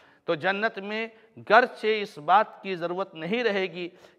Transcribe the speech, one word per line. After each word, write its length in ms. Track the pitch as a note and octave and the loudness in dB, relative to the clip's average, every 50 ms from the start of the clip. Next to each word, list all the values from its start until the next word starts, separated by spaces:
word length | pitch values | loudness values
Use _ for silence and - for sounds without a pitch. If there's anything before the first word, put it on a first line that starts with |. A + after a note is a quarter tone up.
| - - _ _ - | -20 -20 _ _ -4
تو 100 | - E3+ | -4 -4
جنت 420 | D3+ D#3 F#3 G3 G3+ A3 A3+ A3 G3 | 0 0 -2 -2 0 -2 -4 -4 -4
میں 280 | G3 G#3 G#3+ A3 A3+ A3+ - - - _ _ B2 A#2 - | -10 -8 -6 -6 -8 -8 -12 -20 -20 _ _ -14 0 6
گرچہ 500 | G3+ A#3+ B3+ A#3+ - - - G#3+ A3 G#3+ | 6 6 6 6 -2 -4 0 0 0 0
اس 140 | G3+ G3+ - D3+ | -2 -8 -10 -8
بات 420 | D3 D#3+ F3+ G#3 G#3+ - - - | 0 4 4 4 4 2 -4 -14
کی 120 | - G3 F#3 | -8 -8 -6
ضرورت 380 | E3 F3 E3+ F3+ F#3 G3 F#3+ - | -6 -4 -6 -4 -4 -6 -8 -8
نہیں 280 | D#3+ D#3+ E3+ A3 B3 B3 | -10 -6 -4 -2 0 0
رہے 220 | A3 G3+ G3 F#3 F3+ | 0 0 0 -2 -4
گی 160 | D#3+ F3+ F3 E3+ - - - - _ | -6 -8 -10 -10 -12 -16 -20 -20 _